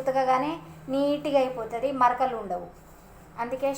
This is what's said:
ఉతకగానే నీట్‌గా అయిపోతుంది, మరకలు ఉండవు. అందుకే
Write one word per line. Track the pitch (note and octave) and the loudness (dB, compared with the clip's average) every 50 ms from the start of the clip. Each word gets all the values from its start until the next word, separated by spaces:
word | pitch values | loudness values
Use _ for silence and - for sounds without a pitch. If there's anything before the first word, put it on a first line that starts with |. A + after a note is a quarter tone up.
ఉతకగానే | C4 C4+ C4 C4+ C4 B3+ B3+ C4 C#4 D4+ E4 E4 - - - - - - C4 | 0 2 2 2 4 4 4 2 2 -2 -4 -6 -10 -16 -18 -14 -8 -4 0
నీట్‌గా | C#4 C#4+ C#4+ C#4+ D4 D4 D4+ C#4 C#4 | 0 2 2 0 0 0 2 2 4
అయిపోతుంది, | B3+ B3+ B3+ A#3+ A3 A3+ A#3 A#3 B3+ C#4+ C#4 C4 | 4 2 -2 -4 -6 -6 -4 -4 -2 -2 2 4
మరకలు | B3 A#3+ B3 B3 C4 B3+ A#3 A3 | 4 4 4 4 0 0 -2 -4
ఉండవు. | G#3 F#3+ F3+ F3+ F3 E3 - - - - - - - - - - - - - - A#3 | -6 -6 -6 -6 -8 -10 -16 -20 -20 -20 -20 -20 -20 -20 -20 -20 -20 -14 -10 -8 -6
అందుకే | A#3+ C4 C4 C#4 C#4 C4+ | -6 -4 -2 -2 -2 0